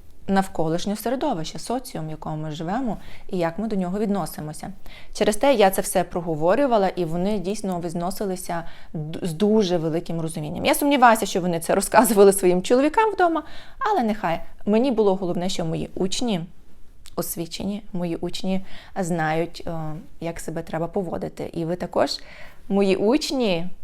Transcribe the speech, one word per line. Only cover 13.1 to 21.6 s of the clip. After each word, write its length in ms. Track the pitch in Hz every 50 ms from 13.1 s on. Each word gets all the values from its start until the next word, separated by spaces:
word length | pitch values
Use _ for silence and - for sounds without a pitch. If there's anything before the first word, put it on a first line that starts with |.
вдома, 300 | 392 - 359 330 330 302 - - - - - - - -
але 240 | 539 440 415 349
нехай. 380 | 233 214 214 - 196 165 165 - - - - - -
Мені 240 | 202 208 220 254 277
було 240 | 226 220 214 196 190
головне, 340 | 190 190 175 180 180 175 190
що 160 | - - 170
мої 260 | 160 165 156 - - -
учні 460 | - 180 202 - - 254 233 202 165 170 - - - - - - - - - - - - - -
освічені, 640 | - 170 - - 175 165 165 - - - 196 208 196 - -
мої 240 | - 175 175 170 165
учні 500 | - 180 175 - - - 190 190 185 185 - - - - - - 196
знають, 640 | 185 165 180 165 156 156 156 165 170 165 - - -
е, 60 | 175 165 160 156 151 151 165 - - - -
як 200 | 165 165 165 -
себе 220 | - - 160 165
треба 240 | 165 - - 160 170
поводити. 640 | 165 - 202 185 165 - 196 165 160 - - - -
І 120 | - 170